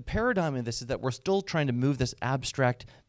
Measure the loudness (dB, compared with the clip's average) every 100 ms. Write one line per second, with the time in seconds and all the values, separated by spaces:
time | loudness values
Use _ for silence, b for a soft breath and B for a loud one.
0 | -4 0 2 2 0 -2 -4 -4 -4 -2
1 | -2 -2 0 0 2 0 2 2 2 2
2 | 0 -2 -2 -2 -2 2 2 0 -8 B